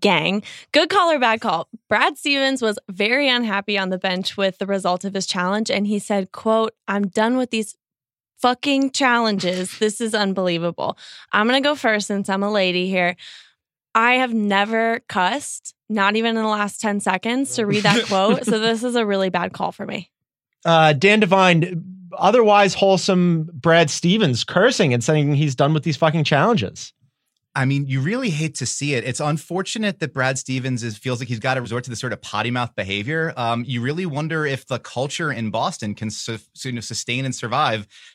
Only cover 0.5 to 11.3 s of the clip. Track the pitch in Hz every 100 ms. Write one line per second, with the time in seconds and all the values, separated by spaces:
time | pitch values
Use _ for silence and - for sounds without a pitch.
0.5 | - - 294 349 403 339 302 240 226 220
1.5 | 170 - - - 214 311 285 302 277 269
2.5 | 269 220 208 - 185 208 262 277 247 226
3.5 | 202 196 202 190 185 190 180 190 - 196
4.5 | - 196 196 185 180 196 190 180 185 180
5.5 | 208 220 202 202 208 - 202 185 - 226
6.5 | 220 220 - - 202 202 208 220 254 247
7.5 | 226 214 - _ _ _ _ _ _ 247
8.5 | 247 285 277 269 - 269 240 226 196 180
9.5 | 180 185 - 214 208 226 214 196 190 185
10.5 | 170 170 - 69 - - - -